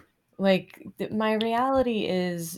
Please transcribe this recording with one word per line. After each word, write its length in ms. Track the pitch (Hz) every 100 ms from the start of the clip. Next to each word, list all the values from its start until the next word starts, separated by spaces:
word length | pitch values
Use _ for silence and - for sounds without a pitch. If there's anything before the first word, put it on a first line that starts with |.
| - _ _ -
Like, 480 | 196 185 - - - -
th-, 140 | 196
my 220 | 214 220 214
reality 680 | 226 233 262 269 247 214 -
is 460 | 185 180 175 165